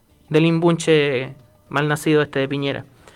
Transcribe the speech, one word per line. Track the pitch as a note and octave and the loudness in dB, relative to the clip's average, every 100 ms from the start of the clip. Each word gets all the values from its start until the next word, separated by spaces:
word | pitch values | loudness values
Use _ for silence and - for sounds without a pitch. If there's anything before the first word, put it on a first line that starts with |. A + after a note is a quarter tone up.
| _ _ _ | _ _ _
del | D#3 E3 | 2 2
imbunche | E3 E3+ E3 E3 D#3 C#3+ B2+ C3 C3+ - _ _ | 2 2 2 2 2 2 -2 -6 -12 -20 _ _
malnacido | C3+ D3+ D3 D#3 D3+ | -4 -2 -2 0 0
este | D3 C#3 | 0 -2
de | C3+ | -4
Piñera. | C#3+ C#3 A#2+ - _ - | -4 -4 -6 -10 _ -20